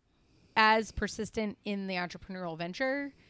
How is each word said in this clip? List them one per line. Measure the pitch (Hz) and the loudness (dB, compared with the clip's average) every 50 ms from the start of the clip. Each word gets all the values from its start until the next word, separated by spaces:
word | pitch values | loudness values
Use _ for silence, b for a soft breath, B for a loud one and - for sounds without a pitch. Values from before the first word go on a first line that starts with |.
| _ _ _ _ _ _ _ _ _ _ - | _ _ _ _ _ _ _ _ _ _ 4
as | - 220 214 220 226 220 - - | 6 8 8 8 6 4 0 -4
persistent | - 220 196 - - 214 - - - 220 208 - - - | -4 -4 -4 -4 -4 -6 -6 -4 -2 -2 -2 -4 -6 -6
in | 208 202 202 196 190 | -6 -4 -4 -4 -4
the | 190 | -4
entrepreneurial | 180 180 175 - 180 - - 185 185 185 175 160 160 | -4 -4 -4 -6 -10 -12 -12 -10 -8 -6 -6 -6 -6
venture. | 170 170 185 - 262 262 262 285 285 285 - _ _ _ | -6 -6 -4 -2 -2 0 0 -2 -4 -6 -10 _ _ _